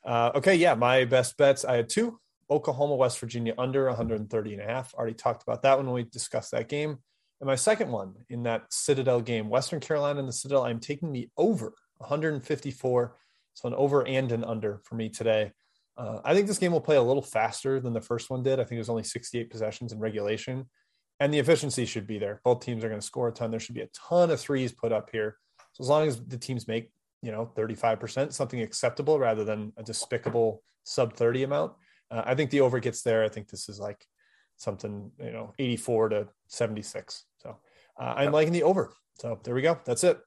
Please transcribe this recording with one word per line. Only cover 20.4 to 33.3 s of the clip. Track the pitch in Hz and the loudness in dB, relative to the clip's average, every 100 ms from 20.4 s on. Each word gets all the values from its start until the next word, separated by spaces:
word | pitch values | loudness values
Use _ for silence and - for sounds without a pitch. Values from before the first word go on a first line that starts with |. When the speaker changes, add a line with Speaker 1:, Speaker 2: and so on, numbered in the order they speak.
| - 127 131 _ _ _ _ _ | -4 -8 -10 _ _ _ _ _
Speaker 1:
and | 143 | 2
the | 147 | 2
efficiency | 131 160 147 123 117 | 4 4 4 -2 -4
should | 113 104 | -4 -6
be | 107 | -4
there. | 101 104 | -4 0
Both | 123 120 | 2 2
teams | - 113 | 0 -4
are | 110 | -4
gonna | 107 | -6
score | 107 131 120 | -8 -4 -4
a | |
ton. | 113 113 | -2 -4
There | 113 | -4
should | - 120 | -8 -10
be | |
a | 104 - - | -12 -14 0
ton | 175 170 | 4 4
of | 143 | 2
threes | - 139 127 | 0 -2 -2
put | - 117 | -2 -2
up | 110 - | -2 -2
here. | 113 107 - _ _ _ | -4 -4 -6 _ _ _
So | _ | _
as | 127 | 2
long | 147 156 | 2 2
as | 117 | -2
the | 120 123 | -8 -12
teams | - 127 110 | -8 -8 -4
make, | 113 113 _ _ _ | -6 -6 _ _ _
you | 120 | -10
know, | 107 117 | -8 -6
thirty-five | - 110 107 117 110 | -4 -4 0 0 0
percent, | 113 - 139 | -4 -4 -4
something | - 131 127 | -4 -6 -4
acceptable | 110 - 123 - 143 156 | -6 -2 -2 -2 2 2
rather | 123 110 | 2 0
than | 107 107 107 - | -2 -4 -6 -12
a | |
despicable | 110 110 - 117 - 113 113 107 _ _ | -10 -8 -4 -4 -2 2 2 0 _ _
sub | - - 120 | -6 -2 -2
thirty | - 117 127 | 2 2 2
amount, | 135 143 156 - _ _ _ | 0 -2 -2 -6 _ _ _
uh, | 117 | -6
I | 117 | -2
think | 131 143 | 0 2
the | 143 | 4
over | 131 127 | 4 4
gets | 120 - | -2 -2
there. | 123 113 | 2 2
I | |
think | 110 | 2